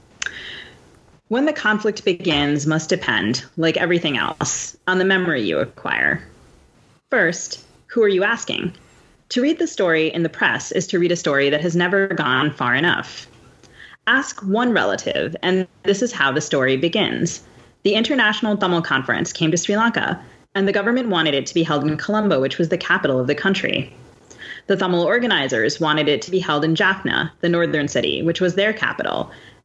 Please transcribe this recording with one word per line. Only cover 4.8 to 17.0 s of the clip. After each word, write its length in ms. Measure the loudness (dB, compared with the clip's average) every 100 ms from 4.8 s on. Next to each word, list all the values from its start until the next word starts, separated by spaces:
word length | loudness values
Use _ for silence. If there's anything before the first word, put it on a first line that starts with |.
| -2
on 120 | 0
the 60 |
memory 380 | 2 2 2 0
you 160 | 0 -2
acquire. 640 | -2 -6 -4 0 0 -2 -6 -20 -20 -20 _ _ _ _ _
First, 540 | 0 0 -2 -8 -14 -18 -20 -4
who 140 | 2
are 60 | 4
you 140 | 4
asking? 500 | 0 -2 -6 -6 -6 -8 -20 -20 -20 _ -6
To 120 | 0
read 160 | 0 0
the 80 | -2
story 400 | 0 2 2 0
in 80 | 0
the 60 | -2
press 420 | 0 0 0 -4
is 160 | -4 -2
to 140 | 0
read 100 | 0
a 60 | 0
story 340 | 0 2 2
that 100 | 2
has 140 | 0
never 320 | 0 2 2 0
gone 480 | 0 0 0 0
far 220 | 0 0 2
enough. 500 | 2 0 -4 -14 -20 -20 -20 -20 -20 -20 -20 -8 0
Ask 320 | 0 -2 -6
one 300 | -2 0 2
relative, 640 | 2 2 0 -2 -2 -2 -2
and 240 | 0 0 0 _
this 180 | -2 0
is 120 | 0
how 180 | 0 0
the 100 | 0
story 360 | 0 2 2 2
begins. 640 | 0 0